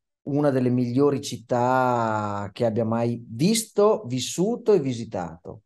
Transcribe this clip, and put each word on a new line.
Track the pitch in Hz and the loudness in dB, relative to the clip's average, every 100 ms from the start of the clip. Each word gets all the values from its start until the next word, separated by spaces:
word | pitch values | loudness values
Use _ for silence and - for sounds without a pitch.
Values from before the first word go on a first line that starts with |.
| _ _ | _ _
una | - 143 147 | -4 0 2
delle | 131 123 | 2 2
migliori | 123 123 123 143 139 | 0 0 2 2 2
città | - - - 123 123 131 127 120 113 107 104 101 98 | -6 -10 -2 0 2 2 2 2 0 -2 -4 -4 -8
che | - 117 | -2 -2
abbia | 107 110 | 0 -2
mai | 113 120 120 117 | 0 -2 -4 -8
visto, | 113 175 226 - - 208 202 120 | -2 0 0 -2 2 4 2 -2
vissuto | 127 123 - 196 240 226 | -6 -4 -2 -2 0 2
e | 196 | 2
visitato | 135 117 113 98 82 82 - 104 | 2 -6 -6 -6 -8 -10 -18 -18